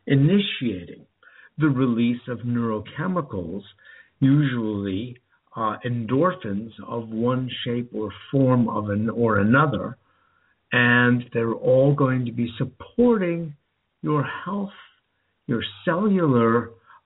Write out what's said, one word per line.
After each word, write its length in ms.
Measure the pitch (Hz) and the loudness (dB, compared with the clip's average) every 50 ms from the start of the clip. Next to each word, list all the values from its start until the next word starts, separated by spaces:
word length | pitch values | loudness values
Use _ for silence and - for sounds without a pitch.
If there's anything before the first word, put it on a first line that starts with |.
| _ | _
initiating 1000 | - 139 139 139 156 196 208 202 - - - 135 117 98 87 85 - - - - _ _ _ _ _ - - - - _ - | 0 2 4 4 4 4 2 2 0 -4 -6 -4 -4 -4 -6 -10 -14 -18 -20 -20 _ _ _ _ _ -20 -20 -20 -16 _ 0
the 100 | 151 151 | 0 2
release 580 | 131 123 135 123 117 113 120 120 120 120 - - | 2 2 2 0 2 2 2 0 0 -2 -6 -10
of 100 | 123 104 | -12 -8
neurochemicals, 1200 | 110 120 120 120 117 113 110 107 104 - - - 160 185 185 170 147 - - 95 85 82 90 101 - - - _ _ - - - - _ _ _ | -6 -4 -2 -2 -2 -2 -4 -6 -8 -10 -10 -8 -6 -4 -4 -4 -6 -6 -8 -8 -8 -8 -10 -12 -14 -16 -20 _ _ -20 -20 -20 -20 _ _ _
usually, 960 | 139 135 139 147 147 135 123 120 113 110 107 101 101 98 95 98 120 127 123 - _ _ _ _ _ _ - | 2 4 4 4 4 2 0 -2 -2 -2 -4 -4 -4 -4 -4 -4 -6 -8 -12 -16 _ _ _ _ _ _ -8
uh, 200 | 113 110 107 104 - - | -6 -4 -4 -4 -4 -6
endorphins 880 | 123 120 120 113 101 123 135 165 185 175 - - 107 98 101 113 113 - - - | -4 -4 -4 -4 -2 0 0 2 0 0 -4 -6 -6 -6 -6 -6 -8 -12 -16 -14
of 220 | - 117 117 113 110 | -10 -10 -10 -8 -8
one 420 | 110 110 117 123 127 127 131 123 123 - - | -4 -2 0 0 0 0 -2 -6 -8 -8 -6
shape 260 | 127 120 120 120 120 - | -6 -4 -4 -6 -6 -8
or 180 | 107 107 104 - - - - | -8 -8 -8 -10 -12 -10 -2
form 380 | - 135 135 127 127 123 117 110 | 0 2 4 4 4 4 4 2
of 200 | 104 104 104 104 | 0 -2 -2 -2
an, 220 | 101 104 110 113 | -2 -2 -2 -2
or 280 | - 117 117 113 107 101 | 0 0 2 2 4 4
another, 580 | 101 107 123 139 156 147 113 95 95 107 123 - _ _ _ _ _ _ _ _ _ _ _ _ _ _ - | 4 4 6 4 4 2 0 -2 -6 -8 -10 -12 _ _ _ _ _ _ _ _ _ _ _ _ _ _ 0
and 560 | 123 120 120 120 123 123 123 123 120 120 - - | 2 4 4 6 4 4 4 4 2 0 -2 -4
they're 220 | 117 117 117 110 | -4 -2 -2 -2
all 400 | - - 127 127 131 135 143 143 | -2 0 2 4 4 6 4 4
going 320 | 143 139 127 127 127 123 | 2 2 0 0 0 -4
to 60 | 117 117 | -4 -4
be 200 | 120 120 110 - | -4 -4 -4 -4
supporting 1000 | - 127 127 - - - - - - 240 247 233 208 185 170 170 170 170 156 147 - _ _ _ _ _ _ _ _ - | -6 -6 -8 -8 -12 -20 -6 0 2 2 4 4 2 0 -2 -4 -4 -6 -8 -12 -16 _ _ _ _ _ _ _ _ -4
your 200 | 151 151 147 131 | -2 -2 0 -2
health, 480 | - - - - 175 196 202 196 196 - - - - _ _ _ _ _ _ _ _ _ _ _ | -4 -6 -10 -10 -8 -8 -8 -8 -10 -12 -16 -20 -20 _ _ _ _ _ _ _ _ _ _ _
your 160 | - 127 110 107 - - - - | -6 -4 -4 -4 -8 -12 -6 -4
cellular, 840 | 180 160 175 214 214 196 185 170 147 127 120 117 113 113 120 117 - - - _ _ - - _ | -2 0 0 2 2 2 2 4 4 4 4 4 4 2 2 0 -4 -10 -20 _ _ -20 -20 _